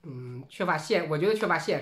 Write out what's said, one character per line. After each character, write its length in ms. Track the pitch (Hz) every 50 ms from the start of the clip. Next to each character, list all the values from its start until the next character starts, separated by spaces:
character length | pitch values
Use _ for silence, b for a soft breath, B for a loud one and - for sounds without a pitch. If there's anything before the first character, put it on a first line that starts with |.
嗯， 420 | - 151 127 127 127 123 123 123 135 -
缺 160 | - - 190
乏 100 | 180 165
现-， 320 | 151 151 - 214 170 - 147
我 80 | 156
觉 100 | 147 180
得 80 | 208 220
缺 120 | 214 220
乏 120 | 175 180 170
现 220 | - - 160 139